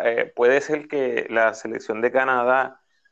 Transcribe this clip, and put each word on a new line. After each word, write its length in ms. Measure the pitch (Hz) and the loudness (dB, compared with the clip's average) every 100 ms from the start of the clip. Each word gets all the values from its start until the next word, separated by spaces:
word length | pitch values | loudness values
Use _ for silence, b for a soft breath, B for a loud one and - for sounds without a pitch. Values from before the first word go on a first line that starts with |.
Eh, 280 | 117 117 - | 2 0 -2
puede 260 | - 120 139 | 0 2 2
ser 280 | 143 151 147 | 0 -4 -4
que 380 | 147 127 117 - | -4 -2 -2 -2
la 240 | 113 113 | 2 2
selección 460 | - 113 113 - 107 | 0 -6 -8 -6 -2
de 100 | 120 | 0
Canadá 720 | 131 131 127 123 131 127 - _ _ _ | 2 0 0 2 2 0 -6 _ _ _